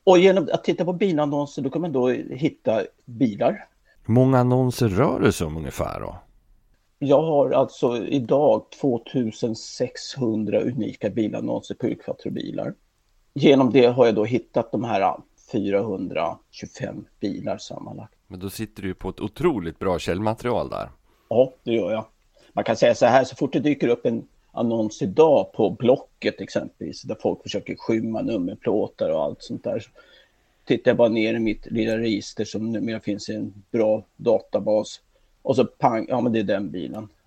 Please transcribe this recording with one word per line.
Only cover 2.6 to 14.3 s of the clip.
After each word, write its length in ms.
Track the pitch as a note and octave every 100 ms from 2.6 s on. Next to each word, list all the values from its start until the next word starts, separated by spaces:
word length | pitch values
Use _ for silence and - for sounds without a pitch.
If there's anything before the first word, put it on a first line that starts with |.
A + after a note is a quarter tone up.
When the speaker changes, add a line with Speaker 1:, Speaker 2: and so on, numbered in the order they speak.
| - A2 - _
Speaker 1:
bilar. 640 | - A#2 B2 G2+ B2 G3+ - _ _ _ -
Speaker 2:
Hur 80 |
många 240 | A2+ C3 C3
annonser 500 | B2 B2+ B2+ A#2+ A#2+
rör 320 | F#2 D3+ C4
det 120 | A#2+
sig 140 | - D#2+
om 100 | D#2
ungefär 440 | C#2 - - -
då? 160 | G1+ F2 - _ _ _ _ _ _ _
Speaker 1:
Jag 240 | C#3 C#3+
har 280 | D#3+ D3 C3+
alltså 460 | C3+ C3 - C3+ A#2+
idag 680 | G2 C#3 A2+ C#3+ D3 A2 - -
tvåtusen 760 | C#3+ A#2 - C#3 A2+ - A#2+ A2+
sexhundra 1040 | - - B2 - - - A#2+ A2 G#2 G#2+
unika 500 | - B2 G#2+ - G#2+
bilannonser 640 | G#2 G#2+ A2+ A#2+ A#2 -
på 120 | - A#2
Urquattro-bilar. 880 | A2 - - - - - - B2+ G3 _ _ _ _ _
Genom 380 | - D3+ C3+ B2+
det 140 | C3 A#2+
har 200 | B2 A#2+
jag 80 |
då 100 | G#2+
hittat 480 | G#2+